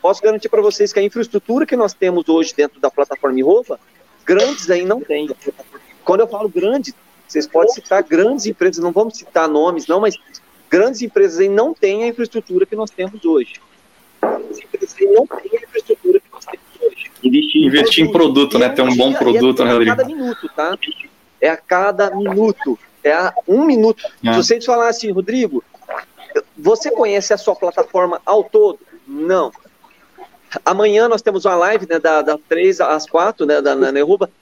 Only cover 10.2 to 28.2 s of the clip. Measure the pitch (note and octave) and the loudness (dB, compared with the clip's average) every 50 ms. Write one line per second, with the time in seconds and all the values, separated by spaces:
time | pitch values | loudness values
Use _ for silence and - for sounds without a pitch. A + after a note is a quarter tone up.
10.2 | _ _ _ - _ _ _ _ _ _ - F3 G3+ B3 C4+ G#3+ B3 G#3+ _ G#3 | _ _ _ -20 _ _ _ _ _ _ 2 2 2 2 0 -4 -10 -4 _ 2
11.2 | G3 F#3+ E3 E3+ F#3+ G3 G3 G#3 A#3 D#4 D#4+ _ - G3 G3 G#3+ A3+ A#3+ A#3 A#3 | 2 2 2 0 0 2 2 0 0 0 -2 _ -2 0 0 0 -4 -4 -4 -4
12.2 | A#3+ - - A3+ - _ F#3 F3+ G3 _ - G#3 A3 G#3 _ - F#3 F#3+ G3+ G#3+ | -8 -6 -6 -10 -8 _ -2 -2 -2 _ -4 -8 -8 -10 _ -10 -10 -10 -10 -6
13.2 | - E3 D#3+ C#3+ A#2+ - - - _ _ _ _ _ _ _ _ _ _ _ _ | -2 0 0 0 0 -2 -10 -20 _ _ _ _ _ _ _ _ _ _ _ _
14.2 | - - - - - - - - - - - - - - - - G4 G4 G4+ A4 | -6 -4 -4 -6 -8 -12 -16 -16 -18 -12 -10 -8 -8 -10 -4 -2 2 4 4 4
15.2 | - - - - - G4 A4 A#4 - _ - B4 A4 - A4+ - _ F4+ F#4 G4 | 4 2 -4 -14 -10 -6 -6 -6 -8 _ -8 -8 -2 -2 -4 -2 _ 2 2 2
16.2 | _ _ - - - - - - _ _ _ - A#4+ A#4 F#4+ - - - _ - | _ _ -20 -20 -18 -18 -18 -18 _ _ _ -4 -4 -4 -4 -4 -18 -18 _ -4
17.2 | - B2+ B2 D3 D3+ D3+ D3+ D3+ D3+ C#3 C3+ D3+ D3 D3+ - E3 D#3+ D3 - F3 | -2 2 2 2 0 2 0 2 2 4 2 2 2 2 2 2 0 2 2 2
18.2 | E3 C#3+ C3 C#3 C#3+ C3+ - B2+ B2 B2 - - C3 B2+ B2 A#2+ B2+ C3+ C3+ - | 2 4 4 2 2 2 2 2 2 2 2 0 0 0 2 2 2 2 2 0
19.2 | - B2 A2+ A#2 A#2+ C3 B2+ C3 B2+ A#2+ B2 A#2 A#2 A2+ A#2+ - B3+ B3+ D#4+ D4+ | 0 2 2 4 4 2 2 2 2 2 2 2 2 2 2 0 -2 -4 -4 -8
20.2 | C4 B3 A#3 - - D#3 _ - D3+ E3 F#3+ G#3 - - D#4 - - - _ _ | -6 -8 -8 -8 -12 -12 _ -6 -6 -6 -6 -8 -10 -14 -14 -16 -20 -20 _ _
21.2 | _ _ _ _ - D3+ D#3+ D#3 _ _ F#3 F3+ G3 G3+ G3 F3+ G#3 G3 F#3 G3 | _ _ _ _ -2 -2 -2 -2 _ _ 0 0 0 0 0 0 -2 -2 -2 -4
22.2 | G3+ G3 F#3+ G3 A3 A3 G3+ - A3 C#3+ A#2+ - _ _ _ _ _ D3 D3+ E3+ | -6 -2 0 0 0 0 0 -2 -4 -6 -6 -6 _ _ _ _ _ 0 0 2
23.2 | F#3 F#3 - F#5 - - F#3 B3 D4+ E4 C4+ A3+ G#3+ A3+ A3 - - - - _ | 0 -2 -4 -6 -2 0 2 2 4 4 4 4 4 2 2 0 -6 -14 -14 _
24.2 | - A#2 - - - - A#3 A#3 A#3 B3+ B3 A#3 A#3 A#3 A3+ A3+ - G#3+ F#3+ F#3 | -4 0 0 0 2 2 0 0 0 -2 0 0 2 0 -2 -4 -6 -4 -4 -4
25.2 | F#3 F#3+ A3+ C4 A#3+ F#3+ C#3+ A#2+ - _ _ - - - - - - _ _ _ | -4 -2 -2 -2 -2 -2 -2 -6 -8 _ _ -20 -18 -14 -14 -14 -14 _ _ _
26.2 | - - - - - _ _ - D3 F3 A3+ A3+ - D4 B3 - B3 G#3+ G3+ G3+ | -20 -6 -6 -6 -6 _ _ -2 0 2 2 2 0 -4 -2 0 0 0 0 -2
27.2 | F#3+ - G#3+ G3+ - - F#3 - - F3 - - E3 - - F#3 F3+ F3 F3 - | 0 0 -2 -2 0 -4 -2 -2 -2 -4 -2 -2 -4 -2 0 -2 0 0 -2 -6